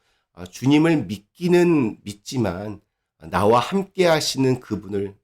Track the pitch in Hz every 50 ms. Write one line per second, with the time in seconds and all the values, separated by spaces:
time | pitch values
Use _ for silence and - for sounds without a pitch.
0 | _ _ _ _ _ _ _ 85 90 92 - - 120 131 143 151 156 165 165 151
1 | 113 87 104 95 - _ _ - 175 175 175 175 175 175 170 151 123 107 - -
2 | _ 101 101 - _ - 135 127 113 95 85 92 104 107 104 90 - _ _ _
3 | _ _ _ _ 80 80 82 92 101 104 117 123 123 - 185 196 190 196 _ 185
4 | 180 170 160 156 143 - - 131 135 131 127 127 - - 107 95 92 95 101 98
5 | 101 98 95 _